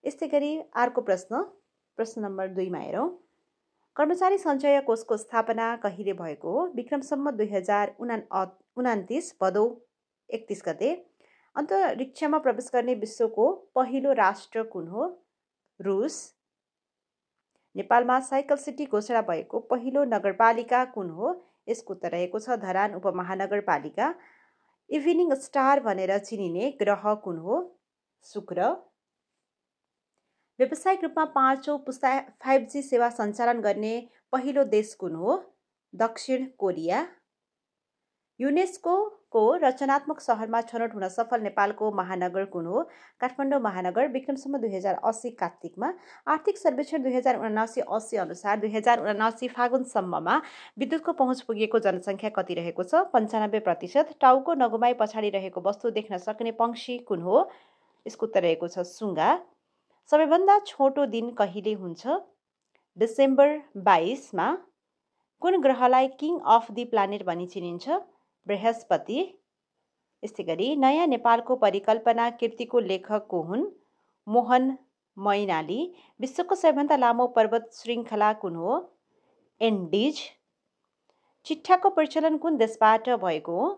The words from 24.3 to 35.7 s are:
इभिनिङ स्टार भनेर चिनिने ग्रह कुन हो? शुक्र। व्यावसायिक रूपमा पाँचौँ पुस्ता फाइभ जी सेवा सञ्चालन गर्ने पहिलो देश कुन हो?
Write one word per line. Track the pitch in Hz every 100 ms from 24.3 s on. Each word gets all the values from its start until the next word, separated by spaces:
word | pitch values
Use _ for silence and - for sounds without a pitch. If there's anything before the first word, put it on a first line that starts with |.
| _ _ _ _ _ _
इभिनिङ | 294 285 330 349 269
स्टार | - 277 262 285
भनेर | 233 185 185 196
चिनिने | 202 220 185 170 254
ग्रह | 277 202 196 208
कुन | 214 196 165
हो? | 170 294 359 _ _ _ _ _
शुक्र। | - 208 196 175 214 - _ _ _ _ _ _ _ _ _ _ _ _ _ _ _ _ _ -
व्यावसायिक | 254 302 381 381
रूपमा | 330 320 311
पाँचौँ | 285 262 269 285 294
पुस्ता | 277 262 262 269 269 _
फाइभ | 262 269 220
जी | 285
सेवा | 277 240 240
सञ्चालन | 240 208 208 240 233
गर्ने | 208 202 214 233 233 _ _
पहिलो | 262 262 285
देश | 269 214 214
कुन | - 180 160
हो? | 190 359 - _ _